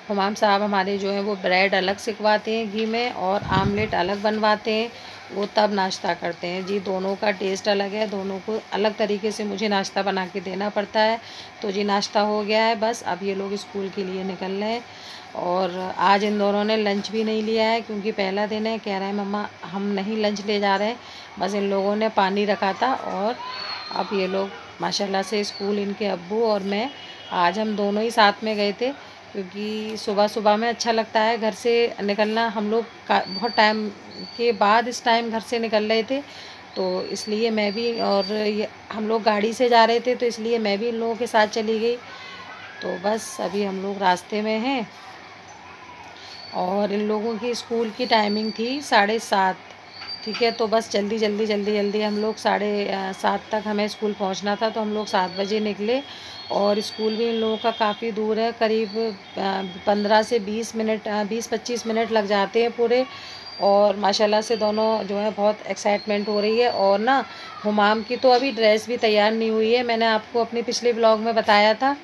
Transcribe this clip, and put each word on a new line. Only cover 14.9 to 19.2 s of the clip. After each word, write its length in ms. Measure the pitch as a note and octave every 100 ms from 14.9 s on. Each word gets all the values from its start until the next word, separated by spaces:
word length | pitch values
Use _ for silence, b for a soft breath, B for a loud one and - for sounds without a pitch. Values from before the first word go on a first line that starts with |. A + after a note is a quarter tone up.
| B B B B -
और 580 | F3+ F#3 F3+ F3+ F#3 -
आज 260 | F#3 G3
इन 140 | G#3 G#3
दोनों 260 | G3+ G3+
ने 120 | G#3 A3
लंच 340 | G#3 G3+ G3+
भी 120 | A3
नहीं 180 | A3 A3
लिया 220 | A3 A3
है 160 | A3 A#3
क्योंकि 320 | A3+ G#3 G#3
पहला 340 | G#3+ F#3+ G3+ G#3
दिन 200 | G#3+ A3
है। 120 | A3+
कह 200 | G#3 F#3+
रहे 100 | G3
हैं, 60 |
"मम्मा, 340 | G3+